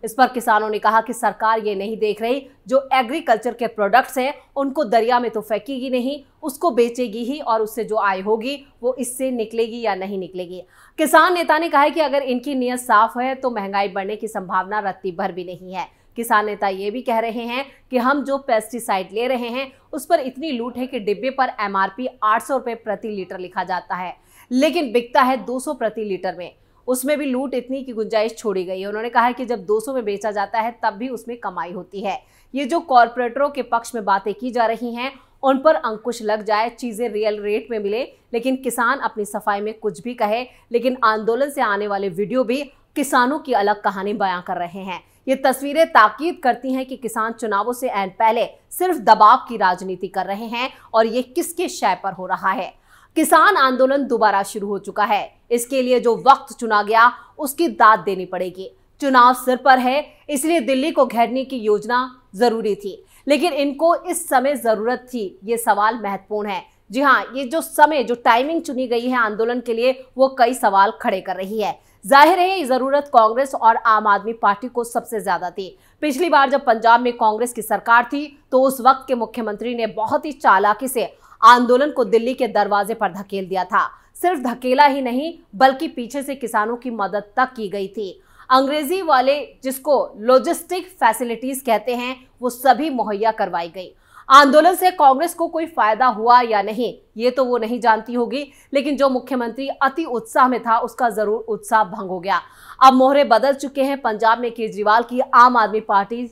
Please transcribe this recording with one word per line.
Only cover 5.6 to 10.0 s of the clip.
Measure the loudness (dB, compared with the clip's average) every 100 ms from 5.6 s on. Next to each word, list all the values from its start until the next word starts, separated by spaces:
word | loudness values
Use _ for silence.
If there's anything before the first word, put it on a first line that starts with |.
| -6 -8 -4
नहीं, | -4 -4 -8 _ _
उसको | -12 -2 -2
बेचेगी | 2 0 0 -6 -6
ही | -6 -6
और | -2 -2
उससे | -2 -4
जो | -4 -2
आय | 0 -2
होगी | -2 -2 -2 -8 -12 _
वो | -6 -4
इससे | -8 -6 -4
निकलेगी | -4 -6 -4 -4 -2
या | -4
नहीं | -4